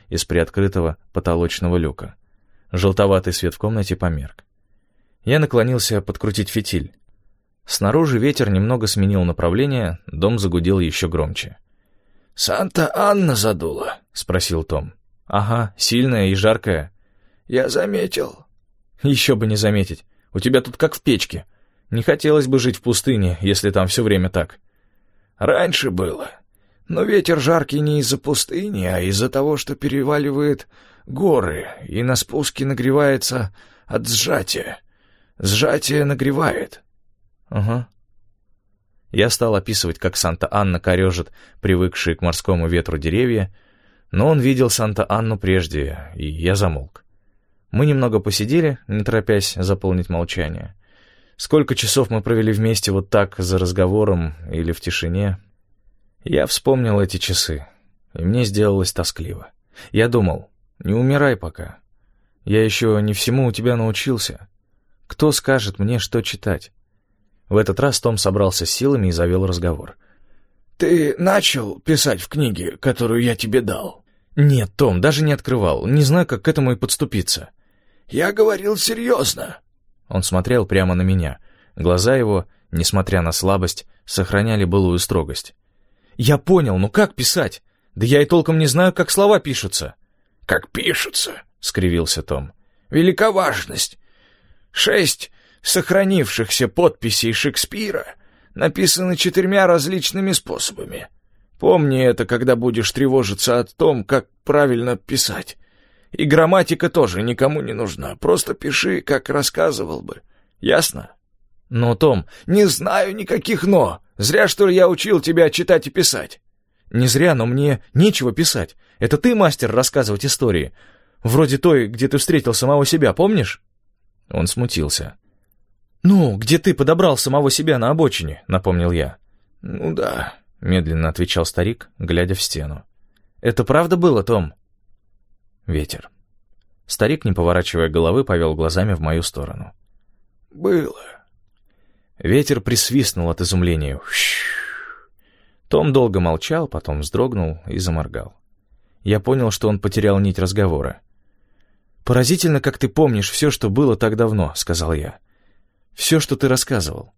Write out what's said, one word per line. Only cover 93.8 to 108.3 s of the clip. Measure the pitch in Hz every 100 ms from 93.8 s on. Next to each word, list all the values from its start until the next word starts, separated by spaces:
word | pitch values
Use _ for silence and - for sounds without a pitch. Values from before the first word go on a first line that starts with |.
| - - _ _ _ _ _ _ _
Шесть | - - - 156 - - _ _ _
сохранившихся | - - - 185 190 190 120 - 110 - 123
подписей | - 175 - 117 - 113
Шекспира | 110 - - - - 214 - - - _ _ _
написаны | - 160 170 185 - 180 175
четырьмя | 180 190 180 196 185
различными | 170 143 185 139 190 190
способами. | 180 - - - - - - - _ _ _ _ _
Помни | 147 180 147 131
это, | 127 113
когда | 117 120 127 120
будешь | 123 113 104
тревожиться | - 135 131 101 101 - 120
о |
том, | 117 - 160 131
как | 101 135 - _
правильно | - 147 143 120 123 117
писать. | - 131 - 98 - - _ _ _ _ _
И | -
грамматика | 151 156 160 190 170 165 175
тоже | 170 117 90
никому | 113 123 135 151
не | 127
нужна. | 110 107 - - -
Просто | -